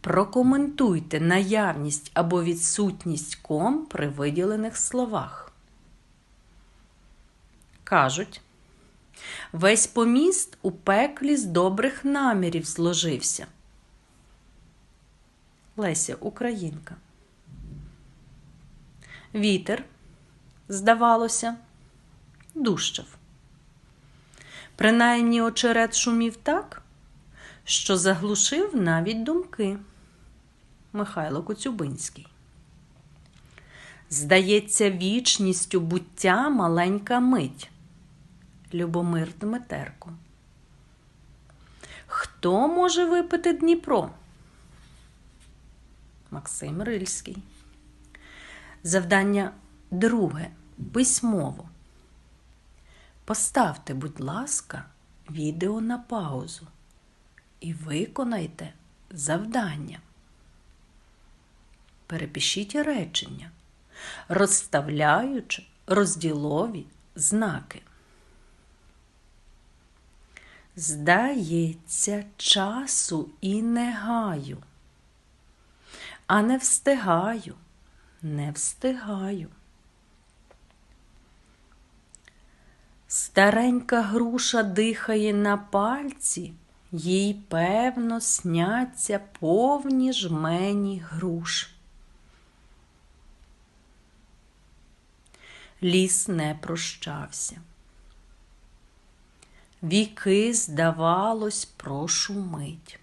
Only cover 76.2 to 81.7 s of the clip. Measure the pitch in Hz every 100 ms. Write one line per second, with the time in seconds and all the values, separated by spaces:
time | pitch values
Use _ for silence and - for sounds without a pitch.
76.2 | _ 196 214 262 - - - 277 196 165
77.2 | 190 226 185 - - _ - _ _ _
78.2 | 160 147 147 147 - - 254 254 214 196
79.2 | 190 202 160 - - _ _ _ _ _
80.2 | _ _ _ - _ _ _ - _ _
81.2 | _ _ _ _ _